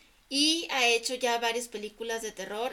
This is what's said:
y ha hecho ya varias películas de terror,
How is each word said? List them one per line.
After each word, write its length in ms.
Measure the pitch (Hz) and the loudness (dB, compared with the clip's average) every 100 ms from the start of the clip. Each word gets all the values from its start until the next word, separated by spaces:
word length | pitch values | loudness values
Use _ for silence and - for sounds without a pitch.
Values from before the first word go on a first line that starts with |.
| - _ - | -20 _ -4
y 400 | 277 302 330 339 | 2 4 2 0
ha 160 | 269 240 | 2 4
hecho 300 | 233 233 254 | 4 2 -2
ya 240 | 247 233 | 0 2
varias 260 | 233 233 240 | 0 -2 -4
películas 560 | 214 208 - 226 226 | -8 -10 -8 -6 -6
de 80 | 220 | -6
terror, 420 | 190 185 214 247 | -8 -6 -4 -4